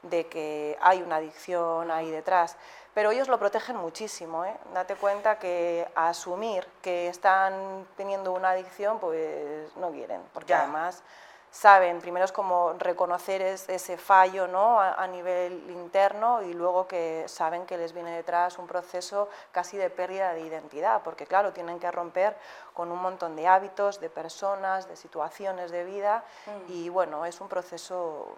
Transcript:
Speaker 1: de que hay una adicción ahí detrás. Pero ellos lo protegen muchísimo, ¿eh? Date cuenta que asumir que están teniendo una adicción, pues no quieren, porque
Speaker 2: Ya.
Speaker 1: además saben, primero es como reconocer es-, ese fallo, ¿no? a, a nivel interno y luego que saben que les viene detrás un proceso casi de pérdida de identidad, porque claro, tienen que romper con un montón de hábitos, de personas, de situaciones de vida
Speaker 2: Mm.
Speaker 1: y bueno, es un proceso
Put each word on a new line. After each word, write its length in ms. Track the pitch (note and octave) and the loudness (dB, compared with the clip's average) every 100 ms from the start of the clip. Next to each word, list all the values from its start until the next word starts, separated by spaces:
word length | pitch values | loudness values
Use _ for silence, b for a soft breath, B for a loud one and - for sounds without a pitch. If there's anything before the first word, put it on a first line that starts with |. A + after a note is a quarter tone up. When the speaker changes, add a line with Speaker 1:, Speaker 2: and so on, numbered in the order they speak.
Speaker 1:
de 240 | F3 E3+ E3 | -2 -2 -2
que 500 | E3 D#3 D3+ D3+ D3+ | -6 -6 -6 -6 4
hay 220 | F3+ F#3+ | 4 4
una 140 | E3+ D#3 | 2 -2
adicción 720 | D#3 - - F3 E3+ E3 E3+ | -2 -12 -4 0 0 0 0
ahí 220 | D#3+ E3 | -2 -2
detrás. 440 | D#3 E3+ F#3 E3+ - B B B | -4 2 4 4 -2 B B B
Pero 180 | - G#3+ | 2 4
ellos 160 | A#3+ C4 | 4 2
lo 100 | A#3 | 2
protegen 380 | G3+ A3 A#3 A#3 | 2 0 -4 -6
muchísimo, 720 | E3+ E3 G#3+ - E3 E3 F#3 | -6 -8 -10 -10 -6 -4 -4
¿eh? 100 | A3 - | -8 -6
Date 220 | F#3 F#3 G3 | -4 -4 0
cuenta 420 | G3+ G3+ G#3+ G#3+ | 0 2 2 2
que 480 | F3+ F3 F3 E3+ E3+ - | 0 0 0 0 -2 2
asumir 720 | E3 E3 F#3 F3+ A3+ F#3+ - - | 2 0 -6 -6 -4 -4 -6 -10
que 280 | - F3 F3 | -4 -2 -4
están 760 | F3 G3 F#3+ F#3+ F#3+ F#3+ F#3+ F#3 - | 2 4 6 4 0 -8 -10 -14 -10
teniendo 340 | G3 G3 F#3+ | -4 -4 -2
una 200 | F#3 F#3 | 0 2
adicción, 480 | F#3 F#3 - G3+ A3 | 0 -4 -4 -2 -2
pues 760 | F3+ D#3+ D#3 D3 D3 D3+ D#3 - | -2 -2 -4 -6 -8 -10 -12 -8
no 160 | F3 | -8
quieren, 300 | C#3+ A2+ G2 F#2 | -6 -8 -10 -10
porque 180 | - - | -14 0
Speaker 2:
Ya. 80 | E3 | 2
Speaker 1:
además 440 | C#3+ D3+ E3+ - B B B B B | 2 -2 -4 -8 B B B B B
saben, 480 | - G#3 G3 F3 F3 | 8 10 12 10 0
primero 240 | E3+ F3 | -4 0
es 80 | F#3+ | 0
como 420 | F#3 F#3+ F3+ F3 F3 | 2 2 2 2 0
reconocer 640 | F3+ F3+ F3 F3 F#3+ F#3+ | -2 0 0 0 -2 -2
es-, 260 | F#3+ F#3+ - | -2 -2 -6
ese 300 | F#3 - F3 | -6 -6 -10
fallo, 500 | - G3 F#3+ F#3 F#3 | 6 8 8 4 0
¿no? 320 | F#3 A3 A#3 | 4 6 6
a, 140 | F#3+ | 4
a 140 | - F#3 | 2 -4
nivel 460 | F3+ F3 F3+ F3+ F3+ - | -4 -2 -2 -2 -6 -12
interno 680 | F3 F3 F#3+ G3 G3+ A3+ A#3+ | -12 -2 4 4 4 0 0
y 120 | F#3 | -2
luego 340 | F3 F3 F3+ F#3 | -2 2 2 0
que 380 | F#3 E3 D#3+ D#3 | -2 -2 -4 -8
saben 380 | - E3 F3 F3+ | -2 -2 -2 -6
que 120 | F3 | -6
les 140 | E3+ | -6
viene 220 | E3+ E3+ E3+ | -8 -8 -6
detrás 420 | E3 E3+ F3 F3+ | 0 2 2 -2
un 100 | F3 | -6
proceso 600 | F3+ F3 F3+ F3+ G3+ G3+ B B | -6 -4 -8 -4 -2 -2 B B
casi 240 | F3+ F3 G3+ | -6 -4 -2
de 120 | F3+ | -2
pérdida 440 | F3+ F3+ F#3+ F#3+ | -2 -6 -2 -2
de 80 | E3 | -2
identidad, 600 | D#3+ D#3+ D3 C#3+ F#3+ A3 | -6 -10 -10 -2 0 0
porque 220 | E3 E3 C#3+ | -2 -12 0
claro, 260 | F#3 G3+ | 2 2
tienen 280 | F#3 E3+ F3 | -4 -10 -6
que 120 | F3 | -6
romper 460 | F3 E3+ F3+ G3+ G#3 B B B | -4 -4 0 0 0 B B B
con 180 | - E3+ | -8 -6
un 80 | F3 | -4
montón 340 | F#3 F#3 E3+ D#3 | -6 -6 -8 0
de 100 | E3+ | 4
hábitos, 520 | F#3+ G3 - G3+ G3+ | 4 4 -2 -2 -2
de 100 | D#3+ | -10
personas, 800 | D#3+ D#3+ - G3 G3 F#3+ F#3+ F3 | -10 -12 -6 -4 -2 -2 -2 -4
de 80 | D#3+ | -18
situaciones 720 | E3 E3 D#3 - G3 F3+ F3 | -12 -8 -8 -6 -6 -6 -6
de 120 | F3 | -6
vida 400 | F3+ G3 G3+ A3+ A3 B - | -6 -2 0 0 -2 B -14
Speaker 2:
Mm. 260 | G#3 F3+ | -14 -10
Speaker 1:
y 180 | F3 E3+ | -8 -4
bueno, 360 | F3+ E3 D3+ E3+ | 0 0 -2 -8
es 140 | E3+ | -8
un 60 | G3 | -8
proceso 840 | F#3 F3 E3 - F#3 E3+ D3+ - | -8 -6 -14 -10 -6 -6 -8 -12